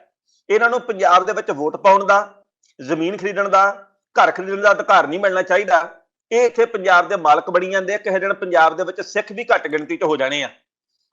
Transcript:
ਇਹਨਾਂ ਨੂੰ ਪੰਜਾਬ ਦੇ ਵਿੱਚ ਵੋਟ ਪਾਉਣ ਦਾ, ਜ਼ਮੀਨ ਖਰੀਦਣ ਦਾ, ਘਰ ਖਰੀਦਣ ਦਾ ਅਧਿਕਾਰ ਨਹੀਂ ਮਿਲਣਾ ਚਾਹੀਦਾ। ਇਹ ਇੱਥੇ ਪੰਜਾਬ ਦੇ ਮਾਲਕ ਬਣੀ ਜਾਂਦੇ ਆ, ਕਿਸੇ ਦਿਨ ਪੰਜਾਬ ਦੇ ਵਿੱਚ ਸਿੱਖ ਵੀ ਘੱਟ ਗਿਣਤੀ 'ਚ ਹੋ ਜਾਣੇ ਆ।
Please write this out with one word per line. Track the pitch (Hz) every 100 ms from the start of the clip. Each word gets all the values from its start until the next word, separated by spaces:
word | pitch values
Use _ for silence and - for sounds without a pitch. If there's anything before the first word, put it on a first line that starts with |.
| _ _ _ _ -
ਇਹਨਾਂ | 208 233
ਨੂੰ | 240
ਪੰਜਾਬ | 240 196 185 180 185
ਦੇ |
ਵਿੱਚ | 214 214
ਵੋਟ | 151 151 -
ਪਾਉਣ | 202 196 196
ਦਾ, | 202 202 - _ _ _ -
ਜ਼ਮੀਨ | 131 160 165 202
ਖਰੀਦਣ | 190 190 202
ਦਾ, | 190 196 - - _ _ -
ਘਰ | 190
ਖਰੀਦਣ | 156 190 196
ਦਾ | 208
ਅਧਿਕਾਰ | 196 202 196 143
ਨਹੀਂ | 170
ਮਿਲਣਾ | 202 185
ਚਾਹੀਦਾ। | - 190 202 170 170 - _ _ _
ਇਹ | 233 247
ਇੱਥੇ | 233 226
ਪੰਜਾਬ | 226 185 175 165
ਦੇ | 196
ਮਾਲਕ | 156 151 156
ਬਣੀ | 180 185
ਜਾਂਦੇ | 190 185
ਆ, | 208
ਕਿਸੇ | 208 185
ਦਿਨ | 196
ਪੰਜਾਬ | 196 190 170 160 160
ਦੇ |
ਵਿੱਚ | 180 170
ਸਿੱਖ | 185 202 208
ਵੀ | 208
ਘੱਟ | 233 196 160
ਗਿਣਤੀ | 151 151 165
'ਚ |
ਹੋ | 165 151
ਜਾਣੇ | 131 143
ਆ। | 131 - _ _ _ _ _